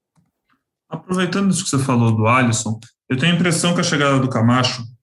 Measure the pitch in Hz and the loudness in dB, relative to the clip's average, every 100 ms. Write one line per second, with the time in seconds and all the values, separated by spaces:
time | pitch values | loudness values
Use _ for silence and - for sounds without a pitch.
0 | _ _ _ _ _ _ _ _ - 160 | _ _ _ _ _ _ _ _ -14 -12
1 | - 185 175 190 196 175 - 135 - 120 | -6 -4 -2 0 0 0 0 -2 0 2
2 | 117 107 107 127 120 113 110 110 - _ | 2 2 2 2 2 0 -4 -8 -10 _
3 | - 131 170 175 180 165 175 175 170 147 | -6 -2 0 2 0 0 0 0 -2 0
4 | 143 135 127 117 117 123 120 - - - | 0 0 0 0 2 2 0 -4 -12 -18